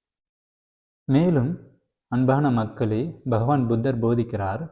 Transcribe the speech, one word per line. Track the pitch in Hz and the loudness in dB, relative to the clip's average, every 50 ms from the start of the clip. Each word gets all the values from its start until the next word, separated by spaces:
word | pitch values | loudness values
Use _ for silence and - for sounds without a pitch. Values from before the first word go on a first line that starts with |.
| _ _ _ _ _ _ _ _ _ _ _ _ _ _ _ _ _ _ _ _ _ | _ _ _ _ _ _ _ _ _ _ _ _ _ _ _ _ _ _ _ _ _
மேலும் | - 135 143 170 180 170 139 120 143 180 - - - _ _ _ _ _ _ _ _ | 0 2 4 4 4 2 2 0 0 -2 -6 -10 -18 _ _ _ _ _ _ _ _
அன்பான | 123 123 127 127 131 139 151 139 | -2 0 2 2 2 2 2 2
மக்களே, | 123 117 110 107 - - 120 107 107 110 135 165 - - - 131 | 2 0 -2 -4 -4 -4 -2 -2 0 -2 -4 -4 -8 -10 -4 -2
பகவான் | 117 107 113 127 147 139 123 | 0 0 2 2 0 0 0
புத்தர் | 113 117 113 117 135 131 113 | 0 0 0 0 -2 -2 0
போதிக்கிறார் | 113 117 120 117 117 117 - 101 98 95 98 131 165 160 | 0 0 2 0 0 -2 -4 -4 -4 -4 -4 -6 -8 -12